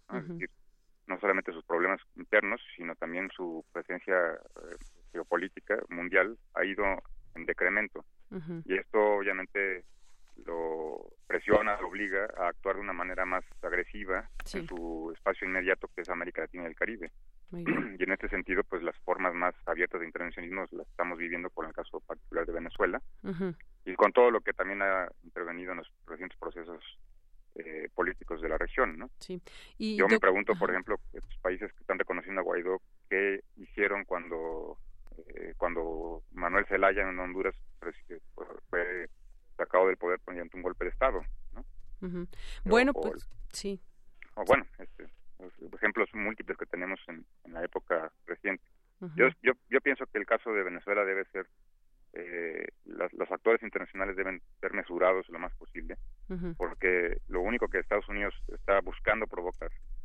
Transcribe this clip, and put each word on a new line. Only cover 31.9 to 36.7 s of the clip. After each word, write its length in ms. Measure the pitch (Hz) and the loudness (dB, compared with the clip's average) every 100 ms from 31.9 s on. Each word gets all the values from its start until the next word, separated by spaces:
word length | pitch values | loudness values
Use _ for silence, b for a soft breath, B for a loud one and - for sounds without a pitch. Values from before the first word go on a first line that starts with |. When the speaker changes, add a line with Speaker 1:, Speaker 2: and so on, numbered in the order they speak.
| 92 | 0
Speaker 1:
reconociendo 400 | 95 87 95 95 | 0 -2 -2 0
a 40 | |
Guaidó, 380 | 90 87 87 92 - - - | 2 0 0 -2 -4 -20 0
¿qué 340 | 95 98 98 - - | 4 4 2 -4 -18
hicieron 480 | 95 - 101 101 95 | -10 0 2 2 0
cuando, 720 | 90 85 82 82 80 80 76 - - - - 82 - | -4 -2 -4 -2 -4 -6 -10 -12 -12 -14 -14 -12 -10
eh, 180 | 85 82 | -10 -2
cuando 640 | 90 82 82 80 82 82 - | 0 0 -2 -2 -4 -6 -10
Manuel 340 | 90 87 95 | -2 4 4
Zelaya 340 | 101 | 4